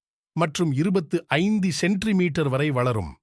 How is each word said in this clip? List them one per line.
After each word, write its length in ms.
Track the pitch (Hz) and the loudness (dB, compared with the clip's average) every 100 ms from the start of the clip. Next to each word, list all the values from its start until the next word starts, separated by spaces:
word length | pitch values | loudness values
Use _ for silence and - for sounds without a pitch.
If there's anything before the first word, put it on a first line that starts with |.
| _ _ _ | _ _ _
மற்றும் 400 | - 165 - 170 | -2 -2 0 0
இருபத்து 520 | 135 175 190 151 170 - | 0 0 0 -2 -4 -2
ஐந்து 460 | 147 190 214 185 | 0 2 0 0
சென்டிமீட்டர் 760 | 151 175 202 220 190 180 156 147 | 0 0 0 0 2 2 0 0
வரை 220 | 131 151 | 0 0
வளரும். 460 | 131 127 113 82 69 | 0 0 -2 -4 -10